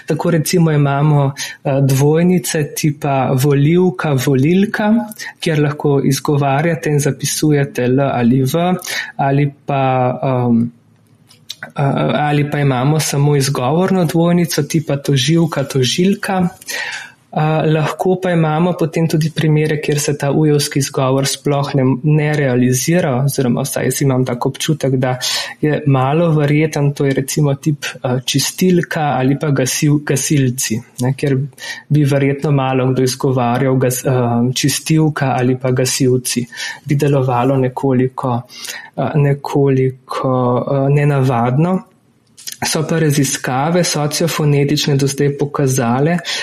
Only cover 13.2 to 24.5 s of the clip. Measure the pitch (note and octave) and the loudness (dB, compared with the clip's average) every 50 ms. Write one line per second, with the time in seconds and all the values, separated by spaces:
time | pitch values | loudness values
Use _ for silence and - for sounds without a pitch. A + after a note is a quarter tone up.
13.2 | C#3+ D3 D3 C#3+ C3 C#3 C#3 C3 B2 B2+ D#3 F3 F#3 F#3+ F#3+ F#3 F3 D3 - E3 | 2 2 2 2 0 0 -2 -2 -2 0 0 0 2 2 2 0 0 0 2 2
14.2 | E3+ F3 F3 F3 E3+ E3 - D#3+ D3 - - D#3+ D3+ - C#3+ C#3+ - - C#3 C3 | 2 2 2 2 0 0 -2 -4 -2 0 -2 -2 -2 -2 -6 -4 0 0 0 0
15.2 | B2+ C#3+ E3 E3 E3+ E3 - D3 C3 - - C3+ B2+ A#2+ - E3+ F3+ G3 G3+ - | 2 2 2 2 2 0 -2 -4 -6 -2 -2 -2 0 0 0 0 2 0 0 0
16.2 | - - F#3+ F#3 F3+ F3 - - - - - - - - - - - - - _ | -2 -2 -2 0 -2 -2 -4 -10 -14 -12 -10 -10 -10 -10 -12 -12 -14 -18 -20 _
17.2 | _ _ - D#3 D#3 D#3 D#3 D#3 D3+ D#3 D#3 D#3+ D3+ D#3 - - - F#3 F#3 F#3 | _ _ -4 -2 0 0 0 0 2 2 2 0 0 -2 -4 -2 0 0 0 0
18.2 | F#3 F3+ F3 E3 D#3+ D#3 D3+ D#3+ F3 F3+ E3+ - E3 D3+ - E3+ E3 D#3 - D#3 | 0 0 0 2 2 2 2 2 2 0 0 0 -2 -2 0 -2 0 0 0 0
19.2 | D#3+ D#3 - - - D#3 D3+ D3+ D#3 D#3 D#3 D3+ - - D3 D3 - D#3 C#3+ - | -2 -2 -2 0 0 2 2 2 2 0 -2 -2 -2 -2 -2 0 0 -2 -2 -2
20.2 | C#3+ C#3+ C#3+ D#3 D#3 D3+ D3 C#3+ C#3+ - - D3 C3+ - - D3 C3+ C3 C3+ C3+ | -2 0 0 2 2 4 2 2 0 0 -2 -2 -4 -2 -2 -2 0 2 2 0
21.2 | C3+ C3+ - - - D3 C#3+ C#3 C#3 - - C#3 C3 C3 C3 A#2+ D#3+ D3+ D3+ D#3 | 0 -2 -4 -4 -2 -2 0 0 -2 0 0 2 2 2 0 0 0 2 2 2
22.2 | D3 D3+ D3+ D3 C#3+ C3 B2 B2+ B2 B2+ B2+ B2+ - E3 E3 F3+ F3 D3 B2+ B2 | 2 0 0 0 0 0 2 2 2 2 2 0 0 0 0 2 2 0 0 0
23.2 | C#3 C3+ - - C3 A#2+ A#2 - C#3+ - - - - C3 B2+ - D3 C3+ B2+ B2+ | 0 0 0 0 0 0 0 -2 -2 -4 -4 -4 -2 -2 -2 0 0 2 2 2
24.2 | B2+ B2+ A#2+ A#2 - C#3 | 0 0 -2 -2 -4 -4